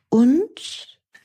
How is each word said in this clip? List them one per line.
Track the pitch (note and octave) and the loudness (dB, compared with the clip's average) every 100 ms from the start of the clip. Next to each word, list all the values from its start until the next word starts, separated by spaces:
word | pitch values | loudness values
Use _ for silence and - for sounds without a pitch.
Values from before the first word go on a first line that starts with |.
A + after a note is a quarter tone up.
| - | -2
Und | A3 A#3+ D4+ A4 - - - - _ _ _ | 2 4 2 -2 -8 -18 -18 -20 _ _ _